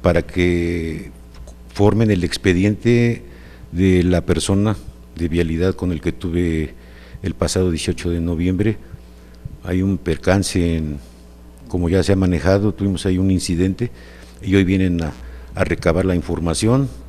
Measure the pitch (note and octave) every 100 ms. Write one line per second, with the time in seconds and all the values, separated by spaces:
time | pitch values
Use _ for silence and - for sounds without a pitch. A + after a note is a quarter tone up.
0 | F#2 E2+ E2 - F2 F2 E2+ F2 E2 D#2
1 | - - - - - - - - G#2 G#2
2 | A2+ G2 E2+ - G2+ F2+ G2 G#2 A#2 A#2+
3 | A#2+ A#2 - - - - - E2 F#2+ F2+
4 | F2 F2+ - E2+ - G2 G#2 G#2 - -
5 | - - E2+ E2+ E2 D#2+ F2+ F#2 F2+ E2
6 | F2 D#2+ F#2 E2+ F2 D#2+ D#2 - - -
7 | - - G2 - F2 - F#2 E2 - E2+
8 | F2 E2+ E2+ E2 F2+ F#2 G#2+ G#2 - -
9 | - - - - - - F#2 F#2 F#2+ F#2
10 | - D#2 - F#2+ F2+ F#2+ E2+ E2 D#2 C#2+
11 | - - - - - - - F2+ E2+ F#2+
12 | F2+ G2 F#2+ F2 D#2+ G2 G#2 F#2+ G2+ F2+
13 | G2+ F#2 F#2+ F#2 - E2+ F#2 F#2+ A#2+ -
14 | - - - - G2+ G2 F#2 F#2+ F#2+ E2+
15 | D#2+ - - - - - F#2+ F2 F2 E2
16 | F#2 F2+ E2 E2 E2 D#2 A2 B2+ C#3 -